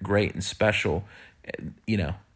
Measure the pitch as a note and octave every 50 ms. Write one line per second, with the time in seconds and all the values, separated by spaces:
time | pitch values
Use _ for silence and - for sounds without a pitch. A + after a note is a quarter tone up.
0 | - G2 G2+ G#2 G#2 - - - F#2 - - - A2 G#2+ G#2 - - G2+ D2+ E2+
1 | - - - - - - - _ - - - - - D#2 - - _ - A2 G2+
2 | E2+ D2 - - - _ _